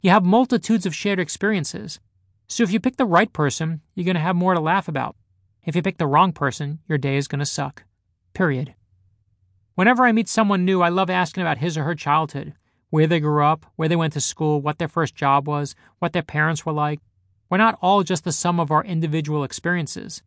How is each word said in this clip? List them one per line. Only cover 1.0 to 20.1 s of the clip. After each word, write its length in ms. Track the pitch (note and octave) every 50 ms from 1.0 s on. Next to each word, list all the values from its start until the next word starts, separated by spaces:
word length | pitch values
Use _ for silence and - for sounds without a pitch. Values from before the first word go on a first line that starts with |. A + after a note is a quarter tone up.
| - G#3 G3+ F#3
experiences. 800 | F3+ - - - - G#3 A3 F#3+ C#3+ - - - G#3+ D#3+ - - _ _ _ _ _ _ _ _ _ _
So 160 | - - A#3
if 80 | F3+
you 80 | F#3+ A3+
pick 160 | - B3+ -
the 100 | - C4
right 260 | G#3+ E3+ E3+ G#3+ - _
person, 480 | - D#3 C#3 - - D#3+ D#3+ E3 D3+ _ _ _
you're 120 | - F3
gonna 140 | F3 F#3 E3+
have 180 | D3+ F3 F#3 F3
more 160 | F3+ F#3 F#3
to 60 | E3+
laugh 260 | D#3 D#3 F3 G3 F#3 -
about. 300 | D3+ C#3 B2 - - _ _ _ _ _ _ _ _ _ _
If 120 | - D#3
you 60 | F3
pick 160 | F3 F#3+ F#3 _
the 100 | E3+ C#3+
wrong 240 | C3+ D3+ F#3 F#3
person, 480 | - - D3 C3+ A#2+ - D3 C#3+ D3+ D#3+ _ _
your 100 | D#3+ C#3+
day 200 | C3 C#3 C3+ C#3
is 100 | C#3+ -
gonna 180 | - C#3+ C#3+
suck. 380 | C3+ - - C#3+ C#3 - - _ _ _ _ _ _ _ _ _ _ _
Period. 420 | - F#3+ E3 C#3 B2+ C#3+ C#3 - _ _ _ _ _ _ _ _ _ _ _ _ _ _ _ _ _ _ _ _
Whenever 320 | - F#3 A3 B3+ A#3 B3+
I 80 | A#3+ A3
meet 160 | A3 A3 -
someone 340 | - - A3 G3+ G3+ F#3 F3+
new, 180 | F#3 F#3+ F#3
I 60 | F3 E3+
love 220 | F3 F#3 F#3+ F3
asking 320 | F#3 F#3 F3+ E3+ - F#3
about 160 | F3+ E3 D3+ A2+
his 200 | C#3 F3 D#3 D#3+
or 60 | C#3+
her 120 | D3 E3+
childhood, 580 | D3+ - F3 F3+ E3 D#3+ E3 - C#3 - D3 C#3+ _ _ _ _ _ _ _
where 160 | - D#3 D#3 D#3
they 120 | F3 E3
grew 240 | D3 D3+ D3+ D3+ D3
up, 220 | D3 D#3+ D#3 - _ _
where 140 | - D#3+ D#3+
they 60 | E3+ E3+
went 160 | E3 D#3 C#3+
to 80 | C#3+
school, 400 | B2+ - - - D#3 D3+ D3+ D3
what 160 | C#3 D3 D3+ _
their 100 | E3+ D#3+
first 280 | _ E3+ D#3+ C3+ _
job 340 | - D3+ C#3 C#3 C#3+ C#3+ D3
was, 260 | D3 D3 D3 C3+ - _ _ _ _ _
what 140 | - E3+ D#3+
their 100 | F3+ E3
parents 420 | - - D3+ D3+ D#3+ E3 D3+ -
were 60 | E3
like. 300 | D3+ D3+ D3 D3 D3 D3 _ _ _ _ _ _ _ _ _ _
We're 80 | F3+ F#3
not 200 | A3 A3+ A3 -
all 220 | - F#3 G3 G3+ F#3+
just 200 | - F#3+ D#3+ -
the 80 | F3
sum 300 | D3+ - - F3 F3 F3
of 100 | E3 C#3+
our 140 | D#3 D3+ -
individual 580 | - F3 D#3+ D#3+ D#3 D3 E3 D#3 D3 D3+ D3+ C#3
experiences. 800 | C3 - - - E3+ F3 F3 D#3+ C#3+ - - - -